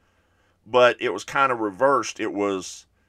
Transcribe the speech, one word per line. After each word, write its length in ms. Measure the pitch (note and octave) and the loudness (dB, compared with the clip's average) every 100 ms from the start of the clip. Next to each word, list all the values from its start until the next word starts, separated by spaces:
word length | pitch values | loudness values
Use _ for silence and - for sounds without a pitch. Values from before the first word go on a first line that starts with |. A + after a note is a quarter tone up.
| _ _ _ _ _ _ G#2+ | _ _ _ _ _ _ -2
But 320 | B2 B2 A2+ | 4 4 4
it 100 | A#2+ | -4
was 140 | F#2+ | -4
kind 280 | - C#3+ C3+ | -6 0 0
of 80 | A#2+ | 0
reversed. 600 | G#2+ F#2 C3+ C3 A2 - | -4 0 2 2 0 -6
It 140 | A2+ | -6
was, 540 | G2 G2+ F#2+ F2 - - _ | -2 -2 -2 -6 -16 -20 _